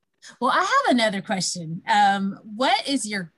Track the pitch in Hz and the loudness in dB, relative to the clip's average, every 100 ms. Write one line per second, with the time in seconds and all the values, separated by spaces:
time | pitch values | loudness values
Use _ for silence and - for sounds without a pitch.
0 | _ _ - - 240 311 381 539 494 247 | _ _ -20 -4 0 2 2 2 2 2
1 | 220 196 - 190 170 180 160 170 - 208 | 2 -2 -4 -4 -4 -6 -8 -10 0 4
2 | 202 196 196 - 220 208 277 415 - 277 | 4 2 -2 -6 -12 -2 0 0 0 -4
3 | 214 202 165 | -4 -6 -8